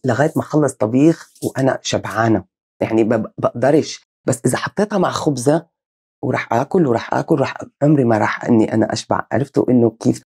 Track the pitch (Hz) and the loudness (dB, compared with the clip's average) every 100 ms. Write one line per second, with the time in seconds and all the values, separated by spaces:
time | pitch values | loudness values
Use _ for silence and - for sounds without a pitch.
0 | 127 117 151 147 - 151 147 - 113 127 | -2 0 0 0 -2 0 0 -2 -2 4
1 | 151 165 - _ - - 135 - - 101 | 4 2 -6 _ -8 -2 -2 -2 -4 -6
2 | - 107 113 104 - _ _ _ 107 110 | -4 -2 0 0 -2 _ _ _ -2 2
3 | 110 117 - - - - 127 151 - - | 2 0 -4 -4 -6 -2 2 2 0 -10
4 | _ _ - 131 - 123 - - 208 208 | _ _ -6 -2 -2 -2 -6 -4 -2 0
5 | 160 123 - 131 120 160 - _ _ _ | -2 -2 -4 -2 0 0 -2 _ _ _
6 | _ _ 127 120 - 113 143 190 147 113 | _ _ -4 -4 -2 -2 0 2 2 0
7 | - 123 143 156 127 - - _ 147 151 | -2 -4 0 0 0 -6 -18 _ 2 4
8 | 123 110 104 - - 117 107 107 101 110 | 4 2 0 -4 0 2 2 0 0 -2
9 | - - - - 139 - - 127 117 110 | -4 -4 -2 -4 -2 -2 2 2 2 0
10 | 123 113 | -4 -4